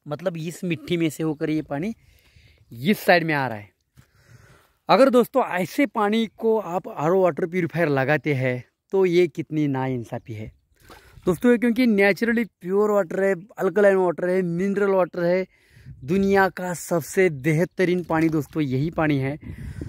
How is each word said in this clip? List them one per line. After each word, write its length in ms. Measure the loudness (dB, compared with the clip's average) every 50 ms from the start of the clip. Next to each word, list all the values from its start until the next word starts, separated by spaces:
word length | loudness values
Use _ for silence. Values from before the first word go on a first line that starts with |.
| _
मतलब 300 | -12 -12 -6 -6 -6 -6 -6
इस 240 | -8 -8 -8 -8 -6
मिट्टी 320 | -4 -6 -6 -4 -4 -2
में 120 | 0 0 -2
से 120 | -2 -2 -4
होकर 280 | -4 -4 -4 -4 -4
ये 120 | -4 -4 -4
पानी 320 | -6 -6 -6 -6 -6 -8 _ _ _ _ _ _ _ _ -20 _ -20 _ _ _ _ -16
इस 260 | -6 0 0 0 0
साइड 260 | 4 4 4 4 4
में 100 | 0 -2
आ 120 | -2 -2 -4
रहा 100 | -6 -8
है। 100 | -14 -18 _ _ _ _ _ _ _ _ _ _ _ _ -20 -20 _ -20 -20 _ _ _ _ _ _ 2
अगर 220 | 4 6 6 6
दोस्तों, 340 | 6 4 2 2 0 -2 -2
ऐसे 400 | 0 -2 -4 -4 -4 -2 -2 -2 -2
पानी 380 | 0 -2 -2 0 0 0 -2 -4 _
को 220 | -4 -2 0 0 0
आप 300 | -2 -4 -6 -6 -6 -6
आरओ 340 | -8 -4 0 2 2 4 2
वाटर 240 | 2 0 0 -6
प्यूरीफायर 420 | -4 -2 -2 -4 -2 -2 -2 0 0
लगाते 460 | 2 0 2 0 0 -2 0 -2 -2
हैं, 300 | -2 -2 -2 -4 -4 -8 _ _ _ _ -4 0
तो 120 | 0 2
ये 200 | 2 4 2 2 2
कितनी 380 | -2 -8 -10 -6 -4 -2 -2 0
नाइंसाफ़ी 680 | -2 -2 -2 -2 -4 -6 -6 -8 -10 -12 _ -12 -14
है 160 | -12 -12 -14 -16 _ _ _ _ _ _ -20 -20 -20 _ -20 -20 -6 -2
दोस्तों, 240 | -2 -2 2 4 2
ये 80 | 4 4
क्योंकि 280 | 2 0 0 2 2
नेचुरली 580 | 2 4 4 4 2 2 4 2 2 2 2 -2
प्योर 460 | -4 _ _ -8 -2 0 2 2 2
वाटर 320 | 2 2 0 0 -2 0 0
है, 120 | 0 0 -2 -4 -16 -8 -4
अल्कलाइन 380 | -2 0 2 4 4 6 6
वाटर 320 | 4 2 0 0 -2 -2 0
है, 120 | 0 0 0
मिनरल 480 | 0 -2 -2 -2 -2 0 0 0 2
वाटर 340 | 2 2 2 0 -2 -2 0
है, 220 | 0 2 0 0 -4 _ _ _ _ _ -20 -20 -20 -20 -16 -6
दुनिया 440 | -2 0 0 2 4 4 4 4 2
का 220 | 0 -4 -6 -6 -6
सबसे 520 | -8 -6 -2 -2 -2 -2 -2 0 2 2 2
बेहतरीन 720 | 2 0 -2 0 2 2 0 -2 _ -2 0 0 0 -2 -2
पानी 240 | -2 0 2 2 2
दोस्तों, 340 | 2 0 -4 -4 -4 -4 -4
यही 280 | -2 -2 -2 -2 -2 -2
पानी 260 | -2 0 0 0 0
है। 200 | -2 -4 -6 -8 -12 -16 -14 -14 -12 -14 -12 -12 -10